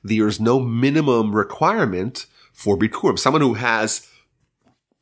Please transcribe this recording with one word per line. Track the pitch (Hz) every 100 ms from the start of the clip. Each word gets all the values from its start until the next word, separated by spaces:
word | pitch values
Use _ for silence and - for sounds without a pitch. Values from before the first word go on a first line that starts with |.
There's | 101 110 107 104
no | 113 135
minimum | 123 117 135 156 143 117 107
requirement | 104 98 - 165 220 123 90 110 - - _ _
for | - 104 101
Bikurim. | 110 - - -
Someone | - 151
who | 135
has | 113 120 110 113 - - _ _ _ _ _ _ _ _ _